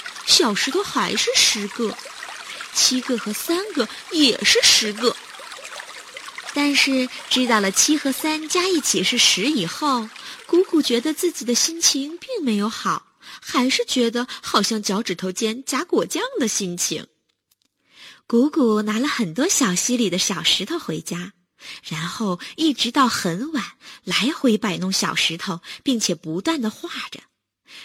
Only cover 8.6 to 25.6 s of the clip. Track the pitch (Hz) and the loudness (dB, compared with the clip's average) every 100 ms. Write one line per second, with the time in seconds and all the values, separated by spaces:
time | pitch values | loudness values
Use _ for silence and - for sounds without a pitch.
8.6 | 370 339 - 190 190 240 - 185 247 294 | 2 2 2 0 2 4 4 4 2 0
9.6 | 165 - 302 247 220 - - - - 339 | -2 -2 0 0 -2 -12 -16 -16 2 2
10.6 | 392 320 277 240 302 302 359 - 220 233 | 4 2 4 2 0 0 -2 -2 0 2
11.6 | - 330 - 277 285 349 - 480 269 208 | 0 2 0 0 -4 -10 -8 -2 0 0
12.6 | 214 - 190 160 - _ - - - 285 | 0 -2 -4 -4 -6 _ -20 -16 -2 0
13.6 | 254 - 466 254 233 240 247 - - 220 | 2 0 0 2 2 0 -4 -8 -2 0
14.6 | 202 220 208 196 233 170 185 185 220 240 | 2 0 0 -2 -2 -4 -4 -2 -2 -4
15.6 | - 269 359 339 - 330 494 494 226 - | -4 -4 0 0 0 -2 -4 -2 -2 0
16.6 | 185 175 - 160 - _ _ _ _ _ | -4 -4 -4 -4 -10 _ _ _ _ _
17.6 | _ _ _ - - - - 233 294 320 | _ _ _ -20 -20 -20 2 4 4 4
18.6 | 233 214 214 214 269 - 185 160 349 - | 4 4 0 0 0 0 -2 0 0 2
19.6 | 226 175 - 247 202 180 - 170 156 - | 2 2 0 2 2 2 0 0 0 0
20.6 | 202 330 - 160 - 175 185 - _ _ | 0 -4 -4 -6 -6 -8 -8 -16 _ _
21.6 | - - - 156 170 - 208 175 - - | -18 -16 -10 -8 -6 -2 -2 -2 -6 0
22.6 | 311 240 247 294 247 - 185 175 302 294 | 0 2 0 4 4 2 -2 -2 -4 -4
23.6 | - - - - - 170 226 339 262 208 | -6 -12 -20 -14 -4 0 0 2 4 4
24.6 | 214 165 185 190 175 160 - 165 202 175 | 2 -2 -2 0 0 0 -2 -2 -6 -8